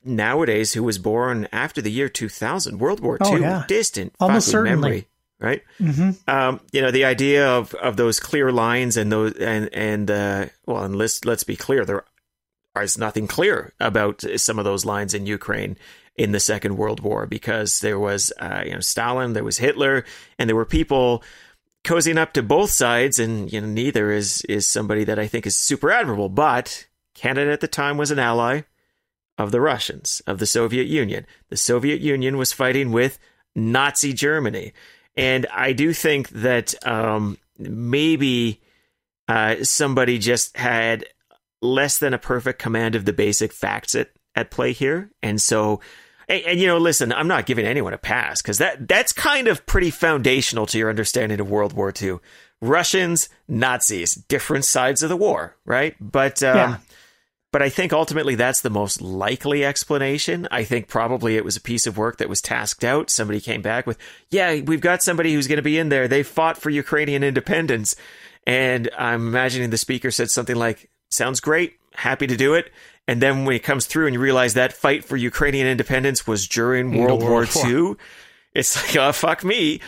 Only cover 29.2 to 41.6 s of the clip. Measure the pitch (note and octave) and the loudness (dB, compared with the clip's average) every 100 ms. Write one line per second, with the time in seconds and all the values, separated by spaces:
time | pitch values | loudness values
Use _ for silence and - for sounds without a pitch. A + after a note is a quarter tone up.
29.2 | _ - G2+ A#2+ D3 A#2+ - - - - | _ -6 0 2 2 0 -4 -6 -6 -6
30.2 | - G2 G#2 A#2 A#2 B2 B2+ D3+ G#2+ - | -6 -2 0 0 0 0 0 0 -2 -6
31.2 | - - _ - - A#2+ C#3 D3 D3 C#3 | -10 -20 _ -4 0 2 2 0 0 0
32.2 | C3 C3+ B2+ - C3 C3 C3 A#2 C3 - | 0 0 -2 0 0 0 2 2 0 -2
33.2 | _ _ _ - A2+ B2+ C#3 - C#3+ B2+ | _ _ _ -4 0 2 2 0 -2 0
34.2 | C#3+ D#3 B2 - - - - - _ - | 0 0 -2 -4 -10 -16 -20 -20 _ -2
35.2 | C3 B2+ B2 - B2+ B2 D#3 D#3+ D#3+ C#3+ | 0 0 -2 -2 0 2 0 2 0 0
36.2 | B2+ - A#2+ A#2+ - - - A2+ A2 G#2+ | -2 -2 0 0 -2 -6 -4 -2 0 0
37.2 | G#2 - _ - F#2+ A2 A#2+ C#3 D#3 D#3 | -2 -6 _ -14 -10 -6 -2 2 2 2
38.2 | C3+ B2 A#2 G#2 _ _ _ _ _ _ | 2 2 0 -4 _ _ _ _ _ _
39.2 | - A2+ A2 A2+ - - C#3+ C3 B2 A#2+ | -2 0 2 0 -2 0 2 2 2 2
40.2 | G#2+ A#2+ - - A#2+ A#2 A2+ A2+ - _ | 0 0 0 -2 -2 0 0 -2 -6 _
41.2 | _ _ _ _ | _ _ _ _